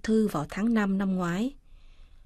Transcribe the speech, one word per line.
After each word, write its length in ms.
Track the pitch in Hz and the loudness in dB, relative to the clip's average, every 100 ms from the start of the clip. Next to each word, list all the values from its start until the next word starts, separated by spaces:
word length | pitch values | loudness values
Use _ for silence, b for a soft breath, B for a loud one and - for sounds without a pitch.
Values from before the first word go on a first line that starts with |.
thư 240 | - 220 214 | 2 2 2
vào 180 | 156 156 | 0 -4
tháng 240 | - 220 | -2 0
năm 240 | 226 202 190 | 2 2 2
năm 180 | 196 185 | 0 0
ngoái. 380 | 175 175 247 - - - - - - - | 0 0 -2 -6 -18 -20 -20 -20 -20 -20